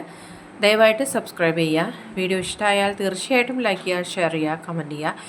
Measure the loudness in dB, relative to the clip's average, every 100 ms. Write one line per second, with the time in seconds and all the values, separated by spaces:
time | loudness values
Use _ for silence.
0 | -4 -14 -18 -20 -18 0 4 6 6 6
1 | 0 -2 -4 0 2 2 2 2 0 -6
2 | -10 -4 0 0 -2 -2 2 2 2 0
3 | -4 -4 0 2 2 0 0 0 -2 -2
4 | -4 -2 0 0 -2 -4 -6 -6 -6 -6
5 | -6 -6